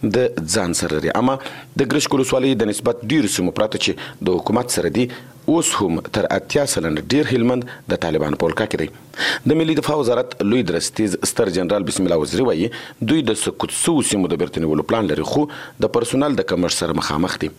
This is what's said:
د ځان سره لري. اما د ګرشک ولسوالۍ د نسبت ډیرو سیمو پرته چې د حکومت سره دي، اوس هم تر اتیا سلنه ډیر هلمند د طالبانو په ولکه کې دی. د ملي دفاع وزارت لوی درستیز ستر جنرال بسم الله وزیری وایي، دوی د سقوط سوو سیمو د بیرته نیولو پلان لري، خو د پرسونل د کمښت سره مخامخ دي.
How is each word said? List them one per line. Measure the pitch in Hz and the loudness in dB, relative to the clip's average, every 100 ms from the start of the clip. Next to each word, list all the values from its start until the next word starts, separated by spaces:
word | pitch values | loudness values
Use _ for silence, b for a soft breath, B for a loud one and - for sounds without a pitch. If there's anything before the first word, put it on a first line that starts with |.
| 113 | 2
د | 107 127 - 80 | 2 2 0 -2
ځان | 104 90 85 | 0 0 -2
سره | 87 76 | -2 0
لري. | 80 - | 0 2
اما | 123 - B B B - | 2 0 B B B -2
د | 135 | 0
ګرشک | 139 - | 2 2
ولسوالۍ | 139 131 135 135 123 | 0 2 2 2 2
د | 107 | 0
نسبت | 104 117 117 110 | 0 0 -2 0
ډیرو | 156 107 - | 2 2 0
سیمو | 90 82 | -2 0
پرته | 107 - | -2 0
چې | - 90 - - - | -2 -2 -8 -4 0
د | 90 | 0
حکومت | - 113 123 | 2 0 0
سره | - 82 80 | 0 0 0
دي، | 123 B B B - | -2 B B B 0
اوس | 160 156 - | 2 2 0
هم | 98 80 - - | 0 0 -2 -2
تر | 90 95 | 0 0
اتیا | - 147 139 | 0 0 0
سلنه | - 82 78 78 | 0 -2 -2 0
ډیر | 131 151 | 0 2
هلمند | 127 117 127 120 B - | 2 2 0 -4 B -4
د | 87 | -2
طالبانو | 85 78 76 76 | 0 0 0 0
په | 85 | 0
ولکه | - 107 | 0 -2
کې | - | -2
دی. | 78 - - - - - - | -4 -8 -20 -6 -4 -2 2
د | 156 | 2
ملي | 160 156 | 4 0
دفاع | 156 151 | 0 0
وزارت | 120 120 123 - 101 | 2 0 0 -2 0
لوی | 123 92 | 2 2
درستیز | 85 - - 107 90 - | -2 -4 -2 -2 0 -4
ستر | - 104 87 | 0 0 0
جنرال | 87 104 92 | 0 0 -2
بسم | - 90 | 0 2
الله | 85 | 2
وزیری | 73 85 127 | 0 0 2
وایي، | 82 107 B B B | 2 0 B B B
دوی | 113 156 120 | 0 2 2
د | 107 | -2
سقوط | - - - - | -2 -4 -6 -2
سوو | - 160 120 | 0 2 2
سیمو | 104 87 | 0 0
د | 85 | 0
بیرته | 82 - 80 | -2 -2 0
نیولو | 76 76 | 0 0
پلان | 113 101 | 0 0
لري، | 76 78 | -2 0
خو | 143 147 B B B 110 | 0 -2 B B B 0
د | 120 | 0
پرسونل | 117 131 147 131 | 0 0 2 0
د | - | 0
کمښت | 90 85 - | 0 0 0
سره | 85 80 | 0 -2
مخامخ | - 76 90 - | -2 -2 -2 -2
دي. | 78 | -6